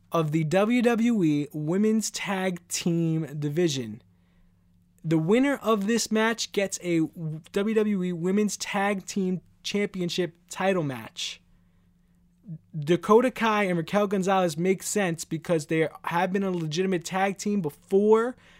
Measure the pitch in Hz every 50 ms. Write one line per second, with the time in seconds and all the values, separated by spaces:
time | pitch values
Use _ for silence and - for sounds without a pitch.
0 | _ - - 170 160 151 147 165 160 151 170 190 208 214 240 254 220 240 233 214
1 | 226 240 240 214 175 156 147 147 147 - - 156 151 151 175 196 214 220 220 226
2 | 208 - - - - 175 202 190 185 190 180 170 _ - - - - 185 170 165
3 | 165 165 160 160 165 143 147 151 147 147 143 165 180 165 139 135 120 110 104 113
4 | _ _ _ _ _ _ _ _ _ _ _ _ _ _ _ _ _ _ _ _
5 | - 160 160 160 156 160 208 247 262 285 277 - - 208 226 208 196 202 233 220
6 | - - 220 220 220 226 233 220 - - - 202 196 190 - - - 175 170 160
7 | 160 151 - - 165 156 151 160 - - - 196 202 220 220 220 214 214 208 190
8 | 180 180 180 165 165 185 190 208 214 202 - - - - - 202 196 202 208 190
9 | 175 - - 202 190 185 185 165 - - _ _ - - - 202 208 208 - 185
10 | 180 170 - - 180 160 - _ _ - - - 190 190 196 185 156 139 127 117
11 | 110 - - - - - - - _ _ _ _ _ _ _ _ _ _ _ _
12 | _ _ _ _ _ _ _ _ _ 214 160 - _ _ - 156 143 147 175 170
13 | - - 208 226 254 262 247 - 226 226 214 208 208 185 180 170 160 - - 202
14 | 208 202 202 196 180 185 196 190 185 175 151 151 170 185 185 175 - - - 208
15 | 196 180 165 160 - - 160 160 - - 175 165 147 - 165 160 160 151 - -
16 | - - 165 170 185 190 185 202 196 190 185 175 160 156 151 170 190 190 190 170
17 | 165 - 180 190 196 202 190 - - 208 208 208 170 147 - - _ - 196 196
18 | 208 214 220 220 226 254 254 - - - - -